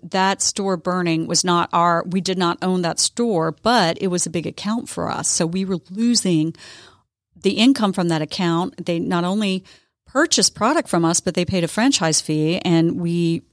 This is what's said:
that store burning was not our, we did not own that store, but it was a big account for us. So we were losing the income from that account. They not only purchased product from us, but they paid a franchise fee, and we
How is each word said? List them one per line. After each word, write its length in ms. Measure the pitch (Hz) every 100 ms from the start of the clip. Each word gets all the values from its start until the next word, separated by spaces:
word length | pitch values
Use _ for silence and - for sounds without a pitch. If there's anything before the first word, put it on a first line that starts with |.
| 170
that 320 | 190 190 196
store 340 | - - 196 185
burning 520 | 180 180 175 160 160
was 160 | 170 180
not 240 | 175 170
our, 320 | 175 170 170
we 160 | 175 185
did 200 | 180 185
not 180 | 175 170
own 180 | 185 185
that 180 | 170 165
store, 520 | - - 240 190 160 156
but 380 | 220 240 170 165
it 60 | 190
was 180 | 180 175
a 60 |
big 160 | 165 160
account 420 | 160 202 233 -
for 200 | - 165
us. 200 | - 160
So 160 | - 165
we 200 | 180 190
were 120 | 185 -
losing 640 | 190 233 240 190 165 156 160 - - - _ _ _ _ _
the 160 | 196
income 420 | 202 233 269 214
from 140 | 190 175
that 160 | 160
account. 600 | 151 - 175 165 185 - 170
They 140 | 170
not 240 | 180 180
only 400 | 175 202 208 190 185 - _ _ _
purchased 480 | 262 320 - -
product 360 | - 220 320 -
from 160 | 175 165
us, 160 | 175
but 120 | -
they 100 | 175 175
paid 180 | 190
a 40 | 165
franchise 540 | - 247 277 165 156
fee, 380 | - 156 156 180
and 420 | - 165 165 175
we 400 | 170 170 170 165 -